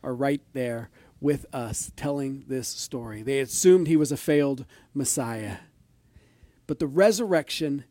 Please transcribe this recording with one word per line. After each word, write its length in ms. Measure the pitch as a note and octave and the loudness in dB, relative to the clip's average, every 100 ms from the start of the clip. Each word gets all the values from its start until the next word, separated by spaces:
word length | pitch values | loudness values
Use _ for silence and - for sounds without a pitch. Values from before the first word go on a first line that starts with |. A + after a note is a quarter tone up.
are 120 | - | -8
right 280 | B2 C#3 C#3+ _ | -2 -2 -2 _
there 380 | C3+ B2 A#2 A#2 _ - _ | -6 -6 -6 -10 _ -20 _
with 260 | C#3+ C#3+ - | 0 0 -2
us 380 | C3+ A#2 A2 - - | -8 -6 -8 -10 -6
telling 480 | D3 C#3+ C#3 C#3 C3+ | -4 -4 -4 -8 -6
this 200 | C3 A#2+ | -6 -6
story. 540 | - - C3 A2+ G#2+ | -10 -8 -8 -8 -8
They 180 | A2 C#3 | -2 -2
assumed 460 | C3 - F#3 F#3 D#3+ | -2 4 6 8 6
he 100 | D#3+ | 2
was 160 | D3 | 2
a 40 | C#3+ | -2
failed 500 | - D3 C#3+ C3+ C3 - _ | 2 2 2 -2 -8 -18 _
Messiah. 640 | C#3+ B2+ - A#2 A2+ G#2 F#2 - _ _ _ _ - _ _ - _ - | -4 -2 -2 -4 -6 -8 -10 -14 _ _ _ _ -20 _ _ -20 _ -10
But 120 | D3+ | -4
the 80 | D#3 | -2
resurrection 1000 | C#3+ G#3 G#3 A3+ E3+ C#3+ - D#3 C#3+ - | 4 4 4 2 0 0 -4 -2 -4 -8